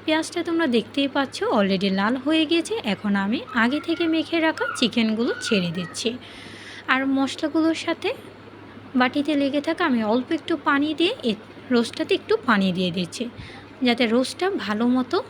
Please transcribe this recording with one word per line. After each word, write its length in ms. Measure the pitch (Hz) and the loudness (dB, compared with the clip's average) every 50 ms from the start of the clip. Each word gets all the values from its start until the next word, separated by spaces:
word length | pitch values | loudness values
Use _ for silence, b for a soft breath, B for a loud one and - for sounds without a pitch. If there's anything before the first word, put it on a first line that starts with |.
| - | 0
পেঁয়াজটা 360 | - 311 320 311 - - 349 330 339 | 0 0 0 0 -2 -4 -4 -4 -2
তোমরা 180 | 339 330 330 302 240 233 | 0 0 2 4 2 2
দেখতেই 300 | 196 - - - 277 277 277 | 0 0 -2 -2 -2 0 2
পাচ্ছ 220 | 294 277 262 - - 381 466 453 233 | 0 -2 -2 -2 -4 -2 2 2 4
already 320 | 202 190 196 190 196 196 190 190 | 4 4 2 2 2 2 2 2
লাল 140 | 196 214 247 269 254 | 2 0 0 0 0
হয়ে 180 | 285 320 320 320 294 | 2 2 2 2 2
গিয়েছে। 240 | 330 339 330 - 427 453 - 233 190 | 2 0 0 0 -4 -4 -2 -2 -2
এখন 180 | - - 208 202 196 196 | -2 0 0 0 2 2
আমি 140 | 196 220 - 480 - - 240 220 | 0 -2 -2 -4 -2 0 2 2
আগে 160 | 240 262 302 302 - | 4 2 0 0 -2
থেকে 160 | 330 - 339 330 320 | -2 0 2 2 2
মেখে 240 | 320 311 - - 339 311 320 | 0 0 0 0 2 2 2
রাখা 180 | 311 311 440 - - - | 0 0 -2 -4 0 0
চিকেনগুলো 520 | - 208 - 240 226 220 220 214 233 294 453 - - | 0 0 2 2 2 2 2 0 0 -2 -2 -2 -2
ছেড়ে 240 | - 226 196 180 170 160 185 | 0 0 2 2 0 -2 -4
দিচ্ছি। 320 | 180 165 - - - - 247 247 B B B B B B B B B B B B B B 269 | -6 -6 -8 -4 -4 -4 -4 -4 B B B B B B B B B B B B B B 0
আর 80 | 262 269 269 269 | 2 2 2 2
মশলাগুলোর 640 | 269 269 262 - - - 311 294 330 311 320 320 - - | 2 2 0 -2 -2 -4 0 0 2 2 2 2 0 -2
সাথে 240 | - 330 - - 370 539 - - - - - - - - - - - - - - - - 254 | -4 -4 -2 -2 -4 -4 -4 -10 -18 -18 -18 -20 -20 -20 -20 -20 -18 -18 -18 -18 -4 2 2
বাটিতে 320 | 247 254 254 294 285 302 311 285 | 2 4 2 0 0 2 2 2
লেগে 200 | 277 277 262 294 285 - | 2 2 2 0 0 0
থাকা 140 | 330 330 359 320 | -2 0 2 2
আমি 120 | 254 233 220 208 220 | 2 2 2 2 2
অল্প 140 | 254 254 - 339 302 | 0 2 0 -4 -4
একটু 140 | - - 339 302 - 311 | -2 -2 -4 -2 0 2
পানি 220 | 285 277 285 302 311 285 | 2 2 2 0 0 2
দিয়ে 140 | 330 349 - - - 247 | 0 0 0 0 -2 -2
এই 60 | 202 - - - - - - - 254 | -2 -2 -6 -18 -20 -20 -4 2 2
রোস্টটাতে 400 | 233 233 - - - 311 302 392 349 | 2 2 2 -2 -6 0 0 0 0
একটু 140 | - - 403 440 - - | 2 0 0 0 4 4
পানি 200 | 226 202 190 190 180 180 | 4 4 4 2 2 0
দিয়ে 140 | 185 180 165 190 | 0 -2 0 -2
দিচ্ছি, 260 | 180 165 - - 233 240 - B B B B B B B B - 269 240 | -4 -4 -4 -8 -8 -8 -8 B B B B B B B B 0 2 2
যাতে 160 | 240 226 254 226 220 | 4 4 2 4 4
রোস্টটা 340 | 247 262 - - - 359 381 403 285 202 | 2 2 0 -2 -2 -2 0 0 -2 -2
ভালো 200 | 202 214 208 233 247 247 | -2 -2 0 2 2 2
মতো 220 | 254 254 254 - 381 539 - | 2 0 0 0 -2 -2 -2